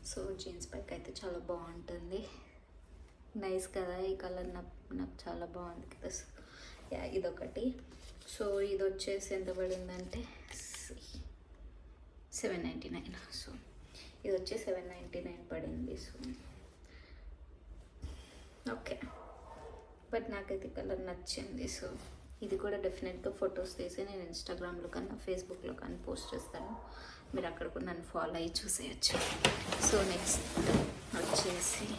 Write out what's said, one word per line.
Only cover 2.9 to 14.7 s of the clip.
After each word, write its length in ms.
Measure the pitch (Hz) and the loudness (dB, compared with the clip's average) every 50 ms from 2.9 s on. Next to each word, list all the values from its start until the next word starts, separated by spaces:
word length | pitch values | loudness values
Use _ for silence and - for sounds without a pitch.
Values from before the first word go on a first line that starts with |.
| - - - - - - - - - 214 196 | -14 -16 -16 -16 -16 -20 -20 -6 -4 -2 2
నైస్ 240 | 190 185 190 185 - - | 4 2 2 2 2 0
కదా, 200 | - 185 180 180 185 190 190 | 0 2 2 2 2 2 2
ఈ 20 | 190 190 190 | 2 2 0
కలర్ 260 | 370 359 370 185 180 - | -2 -2 0 -2 -2 -2
నాకు, 160 | - 180 - - - - - 185 180 | -4 -6 -8 -12 -14 -10 -4 -2 -2
నాకు 160 | 180 180 - - - | -2 -2 -4 -6 -4
చాలా 220 | 175 170 170 170 170 170 | -4 -2 -2 -2 -4 -4
బాగుంది 300 | 175 175 175 170 170 156 - - | -4 -6 -4 -6 -8 -10 -10 -10
కదా. 160 | - - - - - | -6 -4 -4 -4 -4
So, 80 | - - - - - - - - - - - - - - - | -6 -8 -14 -16 -16 -16 -14 -14 -12 -12 -12 -12 -8 -6 -4
యా, 80 | - 180 - - | -2 -2 2 2
ఇదొకటి. 480 | 190 185 175 170 - - - - 190 226 254 262 - - - - - - - - - - - - | 2 2 2 0 -2 -6 -4 -2 2 2 2 2 0 -8 -12 -14 -14 -12 -12 -14 -12 -10 -10 -4
So, 100 | - 220 202 196 196 196 202 | 0 2 4 4 4 4 4
ఇది 120 | 196 190 196 190 | 4 6 6 6
వచ్చేసి 400 | 190 - - - 196 196 - - 196 | 4 4 2 2 2 2 2 2 2
ఎంత 120 | 190 185 185 185 185 | 2 2 2 2 2
పడిందంటే 640 | 185 185 185 180 185 180 185 180 185 185 - 233 233 - - - - - - - - - - - - - - - - - - - - - - - - - - - - - - - - - - - - - - - - - - - | 4 4 4 2 0 -2 -4 -4 -4 -2 -2 -4 -4 -4 -8 -12 -12 -10 -8 -8 -8 -6 -8 -8 -8 -8 -8 -10 -10 -8 -8 -6 -6 -6 -10 -12 -16 -18 -16 -14 -14 -14 -14 -14 -16 -16 -16 -16 -18 -18 -18 -18 -16 -6 -4 0
సెవెన్ 260 | - 208 - 170 - 85 | 2 2 2 2 2 0
నైంటీ 200 | 82 - - - 85 | 0 -2 -4 -2 -4
నైన్. 180 | 87 - - - - - - - - | -4 -4 -6 -8 -8 -8 -8 -8 -8
So, 100 | - - - - - - - - - - - - - - - - - | -6 -6 -8 -10 -10 -12 -14 -16 -16 -14 -14 -12 -14 -14 -14 -4 2
ఇది 80 | 202 196 180 | 4 4 4
వచ్చి 160 | 185 - 220 226 - | 4 2 -2 0 2
సెవెన్ 240 | - | 0